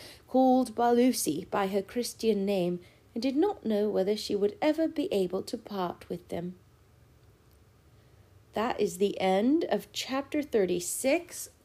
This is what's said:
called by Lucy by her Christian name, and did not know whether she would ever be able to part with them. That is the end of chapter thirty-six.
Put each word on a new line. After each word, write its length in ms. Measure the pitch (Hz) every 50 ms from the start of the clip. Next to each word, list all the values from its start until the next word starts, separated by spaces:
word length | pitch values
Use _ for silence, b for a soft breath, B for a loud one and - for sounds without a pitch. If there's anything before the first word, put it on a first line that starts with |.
| B B B B B B
called 460 | - 262 262 262 254 262 254 240 220
by 180 | - 240 240
Lucy 560 | 240 240 247 262 233 - - - 143 165 180 -
by 160 | - 202 196 190
her 140 | 202 196
Christian 640 | 190 - - 247 226 - - - 226 220 208 202 190
name, 340 | 202 202 190 175 175 180 175 b b b b b b -
and 80 | 233
did 140 | 220 269 254
not 300 | 294 359 415 403 - -
know 240 | 220 214 202 208 214
whether 260 | 196 190 190 196 214
she 200 | 208 - - 202
would 200 | 196 202 202 - -
ever 260 | - 302 302 320 320 311
be 240 | 320 294 285 -
able 300 | - 196 190 175 185 196
to 160 | 220 - - 220
part 500 | - - 208 196 180 170 - - - -
with 220 | 185 175 - -
them. 260 | 190 170 170 180 185 - _ _ _ _ _ _ _ _ _ _ _ _ _ _ _ _ _ _ _ _ _ _ _ _ _ _ b b b b b b b b b b _ _ -
That 260 | 208 220 254 - -
is 200 | 214 185 170 180
the 200 | 202 196 - -
end 460 | 185 190 190 196 220 254 302 339 - -
of 220 | 202 196 - -
chapter 500 | - - - - 262 269 277 - - 302 277
thirty-six. 1080 | - - 220 185 180 180 175 175 - - - - 262 294 349 339 - - - - - - _ _